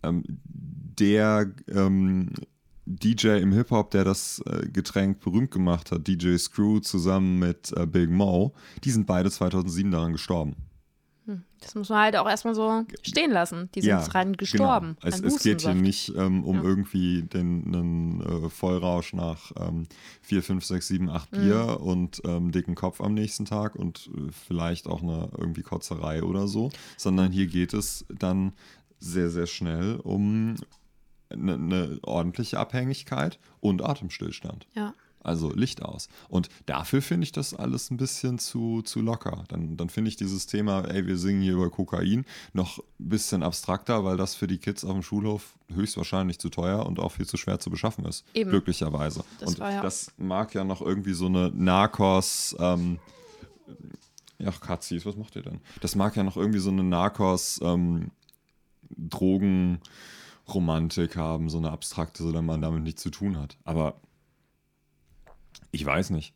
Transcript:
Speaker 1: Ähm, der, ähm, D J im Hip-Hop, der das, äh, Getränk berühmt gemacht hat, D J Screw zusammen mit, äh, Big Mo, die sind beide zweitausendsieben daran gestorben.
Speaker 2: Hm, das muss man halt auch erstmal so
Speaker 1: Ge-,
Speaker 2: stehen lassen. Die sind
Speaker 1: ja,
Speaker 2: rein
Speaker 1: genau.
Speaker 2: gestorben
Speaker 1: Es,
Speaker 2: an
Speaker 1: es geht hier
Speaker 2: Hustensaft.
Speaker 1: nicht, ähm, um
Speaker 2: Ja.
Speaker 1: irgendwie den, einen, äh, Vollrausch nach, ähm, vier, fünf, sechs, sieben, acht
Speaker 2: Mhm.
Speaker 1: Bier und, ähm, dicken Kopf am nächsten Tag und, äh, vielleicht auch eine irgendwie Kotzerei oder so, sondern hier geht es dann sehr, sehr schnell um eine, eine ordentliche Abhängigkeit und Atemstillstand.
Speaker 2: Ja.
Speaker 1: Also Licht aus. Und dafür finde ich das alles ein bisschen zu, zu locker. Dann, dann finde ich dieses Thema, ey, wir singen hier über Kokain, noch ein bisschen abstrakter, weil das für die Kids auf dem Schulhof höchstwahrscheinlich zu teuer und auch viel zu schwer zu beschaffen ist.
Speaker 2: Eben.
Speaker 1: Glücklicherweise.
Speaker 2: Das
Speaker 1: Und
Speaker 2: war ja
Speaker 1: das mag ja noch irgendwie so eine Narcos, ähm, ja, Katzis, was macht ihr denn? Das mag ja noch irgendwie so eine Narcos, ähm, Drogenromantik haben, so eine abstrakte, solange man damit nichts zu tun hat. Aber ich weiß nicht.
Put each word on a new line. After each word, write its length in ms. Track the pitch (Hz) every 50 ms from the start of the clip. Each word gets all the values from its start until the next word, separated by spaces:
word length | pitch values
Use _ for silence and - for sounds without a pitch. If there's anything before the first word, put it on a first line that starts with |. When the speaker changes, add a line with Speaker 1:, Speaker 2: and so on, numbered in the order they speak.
| -
Speaker 1:
Ähm, 200 | - 87 87 - - - - -
der, 1040 | - - - - - - - - - - - 104 101 104 107 107 107 107 107 104 98 95 - - -
ähm, 600 | - 98 98 95 98 95 95 92 95 92 92 - - - - - _ _ _ _ _ - -
D 240 | - 92 90 - 110
J 300 | 120 107 - 110 107 101
im 100 | 90 98
Hip-Hop, 400 | 98 107 120 - 123 110 104 -
der 140 | - 101 95
das, 360 | 95 98 - - - - - -
äh, 220 | - - - - -
Getränk 500 | - - - - - 98 98 98 98 -
berühmt 320 | - 98 87 104 127 131
gemacht 400 | - 92 92 90 87 82 - -
hat, 160 | - 85 76 -
D 60 | 95
J 260 | 85 85 90 87 87
Screw 400 | - - _ - 104 104 107 107
zusammen 580 | 101 - - 95 85 90 95 95 95 92 92 90
mit, 360 | 90 87 87 - _ - -
äh, 100 | - 85
Big 240 | 80 80 92 87 82
Mo, 440 | 85 92 101 98 90 87 98 143 - - - - - - -
die 80 | 139
sind 140 | 123 113 104
beide 240 | - 92 90 92 98
zweitausendsieben 640 | - - - 90 87 92 90 92 85 85 98 98
daran 220 | 90 82 82 82 82
gestorben. 420 | 78 - - 92 85 78 73 69 78 73 - _ - _ _ _ _ _ _ _ _ _
Speaker 2:
Hm, 180 | 220 208 180 175 _ _ _
das 160 | - - -
muss 140 | 214 208 196
man 100 | 220 208
halt 160 | 214 214 214
auch 120 | 196 - 214
erstmal 280 | 202 220 - 233 226
so 280 | 214 220 220 220 220 226 226
Speaker 1:
Ge-, 100 | - - -
Speaker 2:
stehen 260 | - - - 320 320
lassen. 380 | 240 185 170 175 - 165 175 185 -
Die 60 | 196
sind 80 | 185 208
Speaker 1:
ja, 100 | 202 185
Speaker 2:
rein 300 | 160 160 - 185 185 190
Speaker 1:
genau. 80 | 196 180
Speaker 2:
gestorben 600 | 196 190 - 214 269 269 254 214 175 165 160 - -
Speaker 1:
Es, 180 | 175 185 185
Speaker 2:
an 40 | 190
Speaker 1:
es 100 | 233 285
geht 260 | 294 - - - -
hier 80 | - 98
Speaker 2:
Hustensaft. 120 | 95 92
Speaker 1:
nicht, 320 | 92 95 98 - - - -
ähm, 280 | - 95 95 92 95 -
um 120 | 78 92 92
Speaker 2:
Ja. 60 | 78
Speaker 1:
irgendwie 580 | 92 95 98 98 - - 95 90 90 90 87
den, 440 | 85 85 - 95 90 87 87 87 80 -
einen, 540 | 85 87 87 87 85 82 82 85 82 85
äh, 280 | 80 80 85 85 80 82
Vollrausch 640 | - - - 92 90 90 87 90 87 87 85 - -
nach, 380 | 90 85 82 80 82 - - - -
ähm, 280 | 87 87 82 82 82 82 - - - - - -
vier, 200 | _ - - 98
fünf, 240 | 87 - 95 92 87
sechs, 220 | - 92 90 - -
sieben, 240 | 98 92 90 87
acht 200 | 80 85 76 -
Speaker 2:
Mhm. 100 | - 98
Speaker 1:
Bier 380 | 98 98 101 110 117 117 113 -
und, 440 | - 92 90 90 90 87 - - -
ähm, 260 | 87 87 85 87 87
dicken 220 | 82 90 85 - 87
Kopf 280 | - - 92 87 -
am 120 | - 101 107
nächsten 320 | 107 107 104 - - 104
Tag 300 | 101 107 104 104 107 -
und, 340 | - 95 90 82 - - - 95
äh, 160 | - 73 71
vielleicht 560 | 78 - - - 90 85 85 85 85 85 - -
auch 160 | 82 82 82
eine 260 | 85 80 80 82 - - -
irgendwie 240 | 80 85 82 80
Kotzerei 640 | 85 - - 85 - - - 80 80 78 78 80 82
oder 240 | 87 90 98 101 101
so, 240 | 98 107 113 135 139 - - - - -
sondern 340 | - 98 92 95 92 95
hier 140 | 90 95 98
geht 280 | 87 82 92 90 87 -
es 300 | 107 104 - - - - -
dann 440 | - 95 - 92 92 95 95 95 92 _ - - - _ _ _ _ _
sehr, 300 | - 82 85 92 87 85
sehr 160 | 82 87 87 85
schnell 500 | - - 90 85 82 82 90 98 113 -
um 580 | - - 98 98 101 104 107 110 110 113 113 - - - - _ _ - _ _ _ _ - _ _ _
eine, 240 | - - 65 95 87
eine 460 | 64 73 82 90 92 90 73 71 - -
ordentliche 560 | - 57 82 85 87 87 - 120 - - -
Abhängigkeit 800 | 101 - - 127 127 131 135 - - - 135 131 143 165 - _ _ - _ _
und 240 | - 104 98 90 -
Atemstillstand. 840 | - 147 - - 87 - - - 85 80 - - - - - - _ _
Speaker 2:
Ja. 200 | 220 208 208 - _ _ _ _ _ _
Speaker 1:
Also 280 | - 85 82 80 76 -
Licht 280 | - 117 131 - -
aus. 280 | - - - - - - - - - -
Und 200 | - 95 85 - - - -
dafür 360 | - 71 65 87 - - 135
finde 220 | 139 - - - 170
ich 80 | 147
das 220 | - - 143 - -
alles 360 | - - 123 127 123 - -
ein 80 | 131 120
bisschen 400 | 135 127 - - - 131 123 120
zu, 440 | - - - 120 117 113 113 113
zu 200 | 110 - - 117
locker. 440 | 110 113 117 113 - - 90 90 87 -
Dann, 300 | 85 85 82 78 80 82
dann 120 | 85 87
finde 200 | - - 110 110
ich 80 | 107 -
dieses 280 | 104 95 98 95 -
Thema, 360 | - - 104 104 107 98 95 92
ey, 220 | - 90 98 95 92
wir 100 | 95 90
singen 240 | 87 98 101 98
hier 120 | 95 95 92
über 160 | 90 92 87
Kokain, 540 | - - 98 - - 90 90 90 101 117 135 - - - - - _
noch 260 | 95 90 87 - -
ein 300 | - _ _ _ - -
bisschen 340 | 98 107 - - - 95 78
abstrakter, 600 | 87 85 - - - 92 95 - - 120 110 101
weil 140 | 95 92 92
das 180 | 95 92 -
für 100 | - -
die 120 | 92 95 87
Kids 260 | - - 101 - -
auf 80 | 92 95
dem 100 | 95 87
Schulhof 540 | - - 104 104 110 104 104 - - - _ _ _ 85
höchstwahrscheinlich 640 | 87 101 107 - - 85 - - 95 95 92 87 -
zu 120 | - 85
teuer 360 | - - 85 90 95 104 110
und 140 | 92 92 87
auch 140 | 87 92 -
viel 120 | - 90
zu 120 | - - 85
schwer 220 | - - 95 -
zu 100 | - 87
beschaffen 340 | 85 85 - 110 110 - -
ist. 200 | - - - - _ _
Speaker 2:
Eben. 160 | 226 220 185
Speaker 1:
Glücklicherweise. 720 | 185 196 165 - 87 - 80 78 76 71 73 76 - 80 - - - -
Speaker 2:
Das 100 | - -
Speaker 1:
Und 100 | 180 -
Speaker 2:
war 120 | - 101
ja 100 | 101 101
Speaker 1:
das 300 | 98 95 95 - - - - _
mag 360 | - 95 92 95 110 110 -
ja 100 | 98 95
noch 180 | 95 95 92
irgendwie 320 | - - 95 101 95 98 95
so 140 | 85 92 92
eine 220 | 92 90 90 90
Narcos, 1040 | - - 90 92 90 92 101 107 - - 107 95 95 92 95 - - - - - - -
ähm, 400 | 85 90 90 87 87 87 87 82 - - - - - - - - - - - _ _ - - 480 - - - - _ _ _ - _ - _ _
ja, 140 | - 98
Katzis, 540 | 90 - - - 92 85 - - 87 85 85
was 100 | 104 101
macht 200 | 98 107 - - -
ihr 60 | -
denn? 180 | - 87 87 - - - -
Das 160 | - 95 -
mag 200 | 98 98 104 -
ja 80 | 113 98
noch 140 | 95 92 -
irgendwie 220 | 90 104 110 101
so 100 | 90 98
eine 120 | 95 95 92
Narcos, 760 | 92 87 87 90 104 - - 104 95 92 90 - - - - -
ähm, 480 | 87 87 87 87 87 85 82 82 - - _ _ _ - _ _ _ _ _ _ _ _ _ _ - - -
Drogenromantik 2250 | 80 82 - - 95 92 95 98 98 101 95 92 90 90 87 85 - - - - - - - - - - - - _ - - 98 90 82 80 80 82 82 - - 87 80 -
haben, 340 | 87 80 80 80 80 80 80
so 100 | 78 82
eine 120 | 80 78
abstrakte, 520 | 78 80 - - - - 82 80 _ - 85
solange 240 | 82 80 82 82 80
man 140 | 82 82
damit 220 | 80 80 80 80 78
nichts 180 | 80 80 - -
zu 60 | 82
tun 280 | 76 - 101 101 95 80
hat. 180 | 71 71 - _ _
Aber 380 | - 82 80 80 78 - - _ _ _ _ _ _ _ _ _ _ _ _ _ _ _ _ _ _ _ _ _ _ _ - - - - - - - - - - _
ich 140 | - 76 71
weiß 240 | 67 67 85 92 -
nicht. 240 | 98 78 76 - _